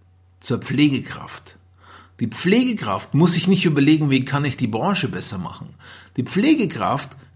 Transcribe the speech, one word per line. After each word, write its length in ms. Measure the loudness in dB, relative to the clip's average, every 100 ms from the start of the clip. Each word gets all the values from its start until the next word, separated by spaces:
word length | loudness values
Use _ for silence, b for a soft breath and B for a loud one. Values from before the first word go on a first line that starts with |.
| _ _ _ _
zur 200 | -6 -6
Pflegekraft. 1000 | -4 2 2 2 -6 -14 -14 -16 -18 -20 _ _ B B B -8
Die 80 | -6
Pflegekraft 880 | -2 2 4 2 -2 -4 -6 0
muss 180 | 4 4
sich 160 | 4 2
nicht 160 | 2
überlegen, 440 | 2 2 4 4 4
wie 160 | 0
kann 200 | 0 -2
ich 120 | -2 -2
die 120 | -4
Branche 400 | -2 -2 -2 -4
besser 300 | -6 -8 -8
machen. 360 | -10 -12 -18 -20 B B B -6
Die 60 |
Pflegekraft 920 | -2 0 2 4 2 -2 -2 -2 -4 -12 b